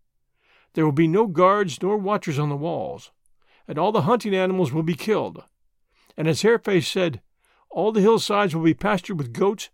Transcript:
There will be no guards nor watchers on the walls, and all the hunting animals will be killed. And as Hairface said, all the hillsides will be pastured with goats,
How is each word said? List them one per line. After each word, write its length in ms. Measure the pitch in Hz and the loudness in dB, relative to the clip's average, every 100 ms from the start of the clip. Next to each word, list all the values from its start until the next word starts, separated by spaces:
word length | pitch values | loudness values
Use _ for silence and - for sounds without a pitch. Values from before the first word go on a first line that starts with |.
| _ _ _ _ _ _ _ | _ _ _ _ _ _ _
There 120 | - 156 | 0 2
will 60 | |
be 160 | 143 165 | 4 4
no 200 | 180 226 | 4 2
guards 540 | 160 180 202 196 131 | 4 4 4 0 -4
nor 160 | 180 214 | -2 -2
watchers 420 | 190 208 190 139 | -2 -4 -2 -2
on 100 | 147 | -2
the 60 | 143 | -4
walls, 560 | 160 151 - - - _ _ _ _ _ - | -6 -6 -8 -10 -16 _ _ _ _ _ -10
and 120 | 143 | -2
all 120 | 185 | 0
the 120 | 214 | 0
hunting 320 | 151 240 214 190 | 2 0 0 0
animals 360 | 185 185 160 | 0 0 0
will 120 | 151 | -2
be 100 | 160 | -2
killed. 500 | 165 - 202 107 - - _ _ _ _ _ _ - | -2 -2 -2 -2 -10 -20 _ _ _ _ _ _ -4
And 120 | 156 | -2
as 160 | 147 | 2
Hairface 440 | 208 233 220 190 139 | 2 2 2 0 0
said, 340 | 196 175 - _ _ _ _ _ | -2 -2 -4 _ _ _ _ _
all 220 | - 202 | -4 0
the 100 | 220 | 4
hillsides 540 | 196 226 - 208 202 160 | 4 4 2 0 0 2
will 80 | |
be 100 | 165 | 2
pastured 440 | 156 196 196 - 180 | 2 0 -2 -4 -8
with 160 | 131 | -6
goats, 360 | 117 190 214 - | -2 0 0 -8